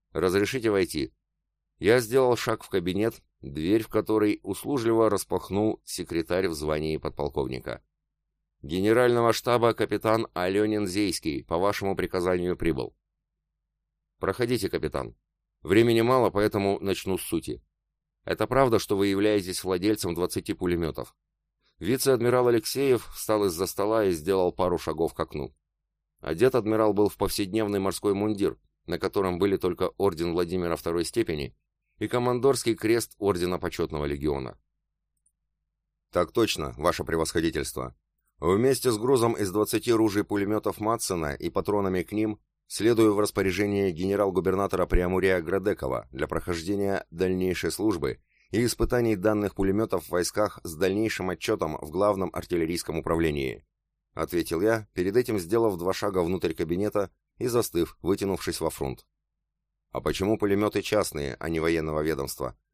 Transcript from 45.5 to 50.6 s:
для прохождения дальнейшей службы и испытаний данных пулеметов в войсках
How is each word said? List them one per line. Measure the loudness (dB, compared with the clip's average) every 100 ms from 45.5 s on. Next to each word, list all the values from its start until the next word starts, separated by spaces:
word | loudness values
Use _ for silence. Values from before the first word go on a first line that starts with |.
| -2 0 -2 -2 -4 -6
для | -6 -4
прохождения | -4 -4 -6 -2 -2 -2 -2 -4
дальнейшей | -2 0 2 0 0 -4
службы | 0 0 0 -2 -6 _ _ -4
и | 0
испытаний | 0 0 0 2 0
данных | 2 2 2 0
пулеметов | 0 0 0 0 -2 -2
в |
войсках | -2 0 0 -2 -4